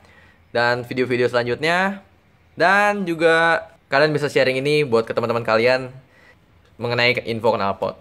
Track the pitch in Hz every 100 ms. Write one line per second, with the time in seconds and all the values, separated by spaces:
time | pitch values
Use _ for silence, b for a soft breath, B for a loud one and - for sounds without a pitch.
0 | b b b b _ 117 120 123 120 127
1 | 123 120 120 120 120 120 156 175 190 196
2 | - _ _ _ _ - 170 202 208 202
3 | 175 160 165 165 165 160 - _ _ 135
4 | 156 147 147 147 131 131 139 151 139 113
5 | 113 - 117 117 113 113 120 131 127 -
6 | - b b b _ _ _ - 120 120
7 | 120 123 - 113 113 107 98 98 - -